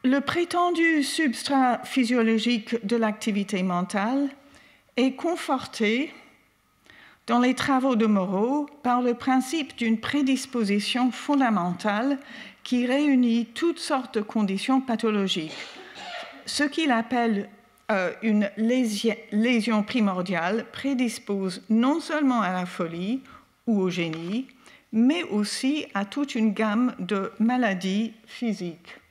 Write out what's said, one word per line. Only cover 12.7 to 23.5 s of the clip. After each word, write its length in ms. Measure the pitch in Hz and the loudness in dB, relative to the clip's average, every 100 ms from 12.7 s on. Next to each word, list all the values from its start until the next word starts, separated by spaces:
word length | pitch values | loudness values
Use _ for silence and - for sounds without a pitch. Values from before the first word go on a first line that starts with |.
| 247 247 | 0 2
réunit 580 | 269 302 262 240 233 226 | 2 4 4 4 2 0
toutes 340 | - 339 330 | -2 -2 -2
sortes 360 | - 277 247 220 | -2 -2 -2 -4
de 60 | |
conditions 600 | 208 220 202 190 - 262 | -2 0 0 0 2 0
pathologiques. 760 | 262 220 226 214 190 190 156 - - - - - - - - - - | 2 -2 0 0 0 -2 -6 -10 -14 -16 -20 -16 -14 -12 -14 -16 -8
Ce 180 | - | -2
qu'il 280 | 294 330 320 | -2 0 2
appelle, 560 | 226 226 254 233 202 202 - _ _ - | 2 0 0 2 0 -4 -14 _ _ -2
euh, 200 | 202 180 - | -2 -2 -2
une 260 | 220 208 202 - | 0 2 0 0
lési-, 560 | 226 254 233 202 226 - - | 0 2 0 0 -2 -2 -2
lésion 520 | 208 233 240 220 220 | 0 2 2 2 0
primordiale 840 | 208 254 208 185 180 175 170 220 - | 0 0 2 0 -2 -2 0 -2 -6
prédispose 880 | - 277 262 240 220 - 196 190 180 - | -6 -2 0 -2 -4 -6 -4 -2 -6 0
non 320 | 220 254 320 | 2 4 2
seulement 400 | 320 311 277 240 | -2 0 2 2
à 100 | 185 | 0
la 140 | 185 180 | -2 -4
folie 560 | - 170 165 190 262 - - _ | -4 -6 -4 -4 -4 -6 -20 _